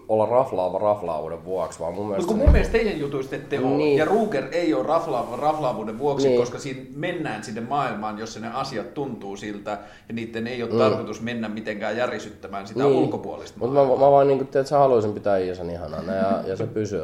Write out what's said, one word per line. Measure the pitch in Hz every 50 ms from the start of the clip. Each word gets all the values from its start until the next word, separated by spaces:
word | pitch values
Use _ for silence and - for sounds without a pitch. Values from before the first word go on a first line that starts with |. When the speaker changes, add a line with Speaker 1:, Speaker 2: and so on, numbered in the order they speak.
| - -
Speaker 1:
olla | 110 110 107
raflaava | 107 120 127 135 - 104 92 90 90 90 95
raflaavuuden | 107 104 104 - 90 85 80 78 80 80 82 80 80
vuoksi, | 90 92 90 82 78 - -
vaan | 82 85 90
mun | 98
Speaker 2:
Mut | 104 107
Speaker 1:
mielestä | 101 - - -
Speaker 2:
kun | 214
Speaker 1:
se | -
Speaker 2:
mun | - -
mielestä | - - - -
teidän | - 226 226 202 165 151
jutuista | 143 143 147 135 131 - 147
ette | 127 - - 147 127
oo, | 131 135 139
Speaker 1:
Niin. | 147 151 151 139 143
Speaker 2:
ja | 156
Ruger | 165 190 226 220 - 147 135 123 -
ei | 160 175 175 160 143
oo | 131
raflaava | 127 127 160 165 160 156 131 120 101 110 120
raflaavuuden | 127 143 151 156 156 143 127 113 107 107 110 107 117
vuoksi, | 143 147 135 131 139 131
Speaker 1:
Niin. | 123 120
Speaker 2:
koska | 117 - - 123
siinä | 135 139 127 131 - - 135
mennään | 143 170 180 170 156 151 123 110 107 107
sinne | 113 107 117
maailmaan, | 113 117 139 143 135 123 107 104 107 107 104 104
jossa | 110 110 - 110
ne | 113 113
asiat | 120 131 135 - 120 104 98 - -
tuntuu | 151 139 131 113 101 98 98 98
siltä, | 98 113 104 104 98 - 107 104 101 - - - - - -
ja | 117
niitten | 113 113 - 110 113 113
ei | 120 127 120
oo | 117 92
Speaker 1:
Mm. | 104 120
Speaker 2:
tarkoitus | 131 127 - - 104 104 107 -
mennä | 113 117 120 113 110 104
mitenkään | 104 110 - 110 107 101 107 107 110
järisyttämään | 117 123 - 113 104 107 104 - - - 95 101 98 98
sitä | 110 110 120 143
Speaker 1:
Niin. | 139 135 127
Speaker 2:
ulkopuolista | - - - 104 98 90 76 78 - - - 104
Speaker 1:
Mut | 110 123
Speaker 2:
maailmaa. | 139 143 139 131 123 123
Speaker 1:
mä, | 139
mä | 143
vaan | 143 139 139 139
niinku, | 139 131 135
tiedät, | - - 139 135
sä | - 151 143
haluaisin | 139 135 123 113 107 107 104
pitää | 104 - 104 101 95
Iisan | 92 90 90 92 87 85
ihanana, | 85 87 87 76 78 80 82 90 95
ja, | 95 95 95 98 - -
ja | 95 95
se | 95 113
pysyy | - - 110 107 95 98 82